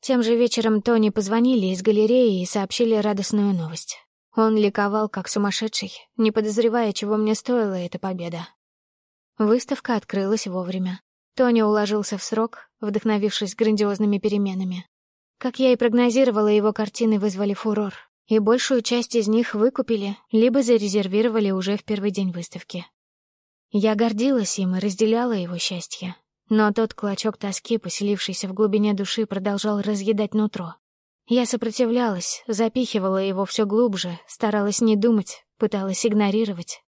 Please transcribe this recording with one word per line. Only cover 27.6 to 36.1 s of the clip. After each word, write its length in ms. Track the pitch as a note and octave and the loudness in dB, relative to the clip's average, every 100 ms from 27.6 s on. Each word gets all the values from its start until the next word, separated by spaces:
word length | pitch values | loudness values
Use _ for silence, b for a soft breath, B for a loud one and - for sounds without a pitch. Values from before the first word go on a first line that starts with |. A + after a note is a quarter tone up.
| - A3+ | -4 -4
поселившийся 680 | F3+ - G3+ G3+ - F#3 G3 | -4 -4 -2 -2 -2 -4 -6
в 40 | |
глубине 420 | F#3 G#3+ G#3 G#3 | 0 0 2 2
души, 320 | G3+ G3 - A3 | 0 -2 -2 -2
продолжал 540 | G3 F#3+ G3+ G#3+ G#3 | -2 -2 -2 -2 -2
разъедать 540 | G3+ G#3 G3 G#3 G#3 | -2 -4 0 0 0
нутро. 400 | G#3+ G#3+ - E3+ - _ _ _ _ _ | 0 -2 -4 -12 -14 _ _ _ _ _
Я 200 | A#3+ A#3+ | 0 2
сопротивлялась, 960 | A#3+ A#3 G#3+ A#3+ A#3+ A#3+ F#3 - - - | -2 -4 0 0 2 0 -2 -4 -8 -6
запихивала 720 | G#3 A3+ B3+ A#3+ G#3+ F#3+ F#3+ | -2 0 0 -2 -2 0 0
его 260 | G3 F#3+ | 0 -2
всё 220 | G3 - G#3+ | -2 0 0
глубже, 520 | G#3+ B3 F#3+ F3 E3+ - | 2 2 0 -6 -8 -12
старалась 540 | - A3 G#3+ G3+ G3+ | -4 -2 0 0 2
не 160 | A3+ G#3+ | 2 4
думать, 480 | A3 A3+ F#3+ - _ _ | 4 2 0 -10 _ _
пыталась 480 | G#3+ G#3 F#3+ F#3 | -2 -2 -4 -2
игнорировать. 760 | A#3 | 0